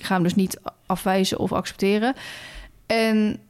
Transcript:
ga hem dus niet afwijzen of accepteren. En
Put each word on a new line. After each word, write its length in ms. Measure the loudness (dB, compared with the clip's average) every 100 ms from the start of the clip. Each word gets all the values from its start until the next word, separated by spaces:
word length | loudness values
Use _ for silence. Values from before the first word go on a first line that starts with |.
ga 120 | -2
hem 80 | 2
dus 120 | 2
niet 260 | 2 0 -2 -10 -14 _
afwijzen 520 | -4 0 2 2 0
of 140 | -2
accepteren. 640 | -2 -4 -2 2 2 0 -2 -8 -14 -16 -18 -18 -20 -4
En 520 | 0 2 2 2 -2 -10